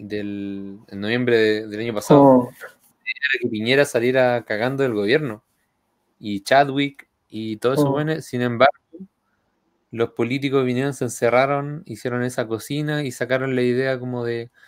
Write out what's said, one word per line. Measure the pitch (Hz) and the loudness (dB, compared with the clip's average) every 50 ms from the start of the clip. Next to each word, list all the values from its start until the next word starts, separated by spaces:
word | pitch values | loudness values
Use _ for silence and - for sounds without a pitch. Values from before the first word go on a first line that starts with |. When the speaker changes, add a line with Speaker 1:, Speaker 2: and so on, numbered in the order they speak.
Speaker 1:
del, | 104 101 104 104 104 101 101 101 101 101 98 98 98 98 98 104 - - | -10 -8 -8 -6 -6 -6 -8 -8 -8 -8 -8 -10 -10 -12 -14 -16 -18 -16
en | 101 98 | -12 -8
noviembre | 101 107 117 123 127 123 120 113 | -4 -2 -2 0 2 2 4 4
de-, | 110 110 107 107 110 107 | 4 4 2 0 -2 -8
del | 104 107 | -8 -6
año | 113 120 110 | -6 -4 -4
pasado. | 104 - - 156 143 139 | -6 2 6 6 8 8
Speaker 2:
Mm. | 135 131 127 123 | 8 8 6 4
Speaker 1:
La | 123 | 0
idea | - - - - - _ _ _ _ _ _ - - - - 139 | -8 -16 -20 -20 -20 _ _ _ _ _ _ -14 -10 -8 -4 -4
era | 135 123 | -4 -4
que | 123 117 | -4 -4
Piñera | 113 107 110 117 131 143 143 | -4 -2 0 2 4 4 4
saliera | 139 - 120 117 123 127 131 127 123 123 120 - | 2 2 0 0 2 2 4 2 2 2 0 -2
cagando | - 110 104 113 131 139 135 139 | -4 -4 -2 -2 -2 0 0 -2
del | 127 113 | 0 0
gobierno. | 104 101 104 127 160 156 127 107 104 _ _ _ _ _ _ _ _ _ _ _ _ _ _ _ _ | 0 2 2 2 2 0 -2 -8 -10 _ _ _ _ _ _ _ _ _ _ _ _ _ _ _ _
Y | - 107 104 98 | -10 -8 -8 -8
Chadwick | - - 131 139 143 139 135 143 143 139 139 - - _ _ _ _ _ | -2 2 4 4 4 4 0 -2 -2 -4 -4 -12 -20 _ _ _ _ _
y | - 107 110 110 107 107 | -12 -10 -8 -6 -6 -2
todos | - 120 135 143 | 0 0 2 2
esos | 147 139 | 2 2
Speaker 2:
Mm. | 139 | 2
Speaker 1:
weones. | 147 151 156 156 160 - | 0 -2 -2 -4 -6 -6
Sin | - - 123 | -8 -4 -2
embargo, | 123 123 120 113 127 143 - - _ _ - 180 190 - _ _ _ _ _ _ _ _ _ _ _ _ _ _ _ _ | -2 -2 4 4 4 4 4 2 _ _ -20 -20 -20 -20 _ _ _ _ _ _ _ _ _ _ _ _ _ _ _ _
los | - 113 117 117 | -2 -2 -2 -2
políticos | - - 117 117 131 139 131 139 131 139 131 | 0 -4 -2 -2 -2 -4 -2 0 0 2 2
vinieron, | 127 123 123 135 143 135 | 2 0 0 -2 -2 -2
se | - 131 | -4 -6
encerraron, | 120 - - 127 117 117 123 135 139 143 139 143 143 147 156 - | -6 -4 0 0 4 4 4 4 2 0 -2 -4 -6 -10 -12 -12
hicieron | - 113 - - 131 120 123 123 | -14 -16 -8 -8 -6 -4 -2 -4
esa | 123 123 - 120 110 | -4 -4 -6 -4 -4
cocina | 113 104 - - 139 147 151 151 151 147 147 | -6 -6 -6 -6 -6 -4 -4 -2 -4 -4 -4
y | 131 | -6
sacaron | 120 - 127 117 135 131 135 135 131 | -6 -6 -4 -2 -2 -2 -2 -2 -2
la | 127 | 0
idea | 123 123 120 127 135 135 131 123 | 0 0 0 0 -2 -2 -4 -4
como | 123 127 123 123 120 | -6 -8 -8 -6 -6
de, | 117 117 117 117 120 _ _ _ | -6 -6 -6 -8 -12 _ _ _